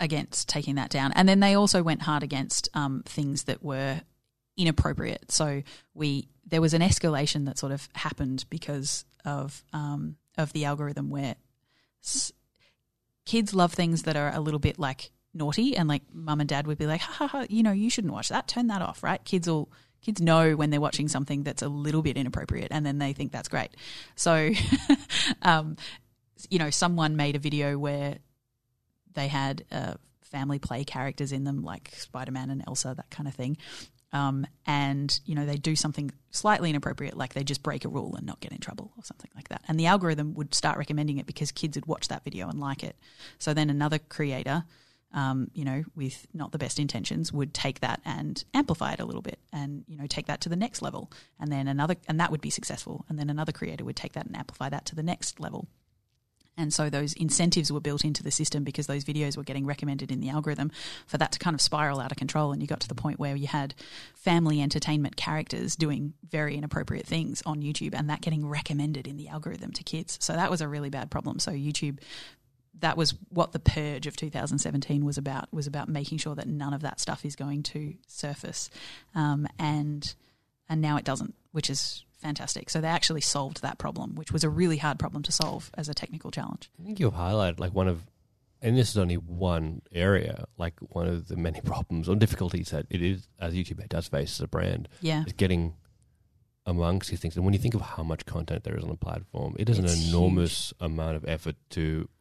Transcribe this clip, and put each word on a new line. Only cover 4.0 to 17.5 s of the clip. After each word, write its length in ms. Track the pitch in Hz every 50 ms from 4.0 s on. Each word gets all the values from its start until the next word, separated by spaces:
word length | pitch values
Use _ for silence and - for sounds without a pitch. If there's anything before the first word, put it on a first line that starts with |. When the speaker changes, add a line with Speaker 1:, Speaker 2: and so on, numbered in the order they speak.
| - _ _ _ _ _ _ _ _ _ _
Speaker 1:
inappropriate. 720 | - 180 160 156 - - 151 143 - - 117 - - - -
So 320 | - - 156 147 143 139 139 - - - _ _ _
we, 340 | 156 151 147 139 139 - - _ _ _
there 140 | - 175 160
was 140 | 165 160 156
an 60 | 170
escalation 600 | 240 220 - - - 165 151 139 143 151 - 151 143
that 120 | 139 127 -
sort 140 | - 135
of 160 | 139 139 - - -
happened 500 | - - 151 139 - 143 127 131 131 - -
because 540 | - 160 - - 147 139 135 143 - - - _ _ _ _
of, 380 | 151 143 139 139 139 139 - - _
um, 440 | - 151 147 147 143 147 151 156 151 - _ _ _ -
of 140 | 156 147 -
the 100 | 156 147
algorithm 460 | 143 147 147 147 143 147 147 143 143
where 260 | 143 143 139 127 - - _ _ _ _ _ _ _ _ _ _ _ _
s-, 300 | - - - - - - - _ _ _ _ _ _ _ _ _ _ _ _ _ _ _ _ _ _
kids 300 | - 220 233 214 202 196
love 180 | 190 175 170
things 300 | - - 175 165 165 160
that 140 | - 160 156
are 160 | 147 147 143 -
a 60 | 160
little 180 | 151 156 151 147
bit, 180 | 147 151 - -
like, 320 | 151 131 131 - - - _ _ _ _ _
naughty, 420 | 160 151 147 151 - 233 277 254
and, 120 | - 165 151
like, 140 | 147 - - _
mum 280 | - 165 160 156 151 151
and 80 | 151 147
dad 180 | 151 139 147
would 120 | 151 151 147
be 80 | 151
like, 140 | 151 156 170
"Ha, 120 | - -
ha, 140 | - - 294 277
ha, 180 | - 277 247
you 140 | -